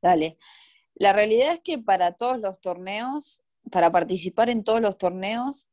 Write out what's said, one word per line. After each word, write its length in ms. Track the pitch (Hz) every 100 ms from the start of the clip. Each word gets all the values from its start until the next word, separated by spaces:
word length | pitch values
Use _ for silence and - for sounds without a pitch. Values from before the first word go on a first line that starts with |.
Dale. 360 | 180 175 156 165 _ - _ _ _
La 180 | - 202
realidad 400 | 196 214 220 277
es 60 | 330
que 160 | - 311
para 360 | 220 190 175
todos 260 | 175 240 254
los 200 | 208 185
torneos, 840 | 185 175 185 202 247 285 - - _ _ -
para 200 | 185 170
participar 580 | 175 170 185 180 - 233
en 140 | 233
todos 180 | 208 226
los 160 | 220 190
torneos 720 | 180 180 190 226 254 285 -